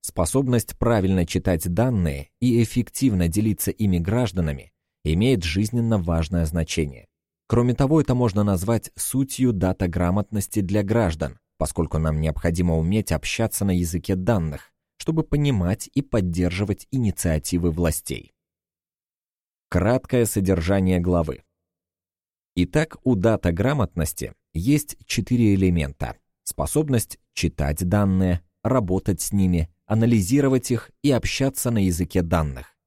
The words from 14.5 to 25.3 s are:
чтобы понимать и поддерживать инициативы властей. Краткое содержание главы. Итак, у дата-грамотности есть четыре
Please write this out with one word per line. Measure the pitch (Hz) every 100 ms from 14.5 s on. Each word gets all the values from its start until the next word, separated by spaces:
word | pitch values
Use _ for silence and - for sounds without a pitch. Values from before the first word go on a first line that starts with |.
| 71 - _ _ _
чтобы | - 160
понимать | 156 147 143 120 90 104 -
и | -
поддерживать | 139 113 90 82 87 90 104 101 -
инициативы | 131 113 - 90 78 - 90 85
властей. | 80 85 80 - - - _ _ _ _ _ _ _ _ _ _ _ _ _ _
Краткое | 90 92 127 - 127 113
содержание | - 95 92 82 98 92 90
главы. | 87 87 78 - _ _ _ _ _ _ _ _ _ _ _
Итак, | - 87 151 156 -
у | -
дата-грамотности | 113 104 107 90 85 107 143 98 - 76 - - - _
есть | 78 98 147 - - -
четыре | - 95